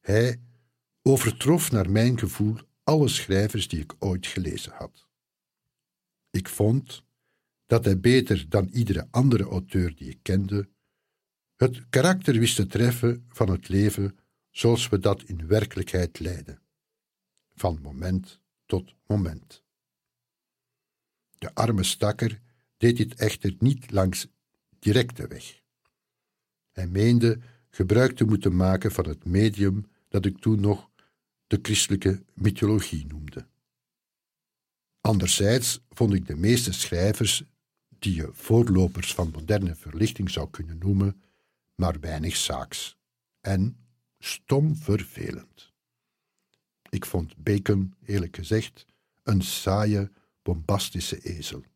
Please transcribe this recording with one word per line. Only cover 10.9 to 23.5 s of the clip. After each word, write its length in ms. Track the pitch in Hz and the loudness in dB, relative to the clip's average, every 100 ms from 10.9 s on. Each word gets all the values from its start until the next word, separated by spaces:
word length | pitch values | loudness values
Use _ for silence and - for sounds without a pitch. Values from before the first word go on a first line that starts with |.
| _ _ _ _ _ _ _ | _ _ _ _ _ _ _
het 320 | 131 127 - | 0 0 -2
karakter 500 | 131 151 185 170 117 | 2 4 2 2 2
wist 180 | 117 - | 2 2
te 100 | 98 | -2
treffen 580 | - 123 120 120 120 - | 2 0 2 -2 -2 -8
van 220 | - 110 | -2 0
het 180 | 90 - | 0 0
leven 500 | 95 104 98 98 - _ _ _ | 2 2 0 -4 -6 _ _ _
zoals 380 | - 117 117 120 | -2 2 2 0
we 100 | 101 | 0
dat 240 | 98 98 | 0 -2
in 240 | - 85 80 | -4 -10 0
werkelijkheid 720 | 104 107 - 90 92 87 - | 0 0 -6 -6 -4 -4 -4
leiden, 440 | 95 90 - 71 _ _ _ _ _ _ _ _ _ | -8 -8 -12 -20 _ _ _ _ _ _ _ _ _
van 260 | _ 95 80 | _ -4 -4
moment 580 | 71 67 87 92 92 - _ _ _ | -10 -8 -4 -4 -4 -20 _ _ _
tot 280 | 95 92 _ _ | -6 -6 _ _
moment. 580 | 104 90 80 - - _ _ _ _ _ _ _ _ _ _ _ _ _ _ _ _ _ _ | -2 -2 -6 -16 -20 _ _ _ _ _ _ _ _ _ _ _ _ _ _ _ _ _ _
De 160 | - | -14
arme 280 | - 117 107 | -2 0 2
stakker 580 | 90 - 104 104 113 107 _ _ _ _ | 0 0 -2 0 -2 -4 _ _ _ _
deed 200 | 117 120 | 2 4
dit 180 | 107 | 0
echter 420 | - 110 - 98 | 0 -2 0 -4